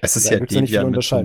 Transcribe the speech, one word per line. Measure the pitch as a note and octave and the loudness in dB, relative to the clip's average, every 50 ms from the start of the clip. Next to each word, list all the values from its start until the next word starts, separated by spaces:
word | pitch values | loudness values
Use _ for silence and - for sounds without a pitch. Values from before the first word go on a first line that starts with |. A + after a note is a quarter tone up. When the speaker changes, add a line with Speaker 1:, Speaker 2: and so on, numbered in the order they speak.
Speaker 1:
Es | - F#2+ - | -4 -2 0
ist | A2+ G#2+ | 0 2
Speaker 2:
Da | - A2+ | 2 2
Speaker 1:
ja | G2+ | 0
Speaker 2:
gibt's | B2 - D3 | 0 0 0
ja | C#3+ C3+ | 0 0
nicht | B2 | 2
viele | G#2+ G#2 | 0 0
Speaker 1:
Debian | - C3 | 0 0
mit | B2+ B2+ A#2+ | 0 -2 -2
schon | - C3+ B2 | 0 -2 -2
ein | F#2+ | -2